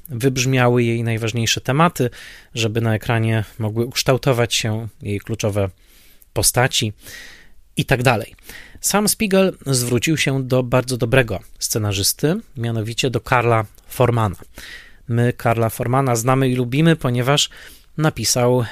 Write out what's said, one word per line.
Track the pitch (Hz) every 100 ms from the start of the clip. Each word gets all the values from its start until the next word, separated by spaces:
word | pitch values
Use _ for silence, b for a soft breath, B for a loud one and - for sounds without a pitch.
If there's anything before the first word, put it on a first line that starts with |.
| -
wybrzmiały | 120 135 131 127 131 123 123
jej | 117 117
najważniejsze | 117 110 113 117 113 -
tematy, | - 139 170 - 123 B B B B
żeby | 120 110 113
na | 117 110
ekranie | - 113 113 110 101 -
mogły | 107 110 120
ukształtować | - - 127 147 120 117 -
się | 113 110 113 -
jej | 107 101
kluczowe | - 113 110 101 98 - b b b b _
postaci | - 98 - 131 - 110 - B B B B B B - -
i | -
tak | 127
dalej. | 127 110 113 - B B B B
Sam | - 196 208
Spiegel | - 220 190 190 160 139
zwrócił | 131 120 120 131 151
się | - 135
do | 127 127
bardzo | 123 127 123 127
dobrego | 123 135 120 90 - -
scenarzysty, | - 117 104 98 98 - 147 202 - 123
mianowicie | 117 113 107 117 135
do | 120
Karla | - 123 120 113 104 - -
Formana. | - 120 117 107 85 - B B B B B -
My | 117 120
Karla | - 120 113 113
Formana | - 120 131 135 120
znamy | 117 131 135
i | 123
lubimy, | 120 139 165 160
ponieważ | 131 123 123 147 - B B B B -
napisał | 156 135 107 123 123 127 113